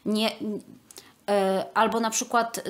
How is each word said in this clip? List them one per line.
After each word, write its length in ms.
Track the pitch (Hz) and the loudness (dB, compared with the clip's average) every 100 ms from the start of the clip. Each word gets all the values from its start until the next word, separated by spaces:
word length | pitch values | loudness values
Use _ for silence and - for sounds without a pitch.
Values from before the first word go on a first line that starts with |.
Nie, 340 | - 214 220 - | -2 0 0 -2
n-, 220 | 214 208 - - - - - _ - | -6 -8 -12 -20 -20 -20 -20 _ 0
e, 340 | 202 190 190 - | 2 2 0 0
albo 260 | 202 220 226 | 2 2 2
na 100 | 226 | 0
przykład 500 | - 254 240 233 - | -2 0 0 0 -4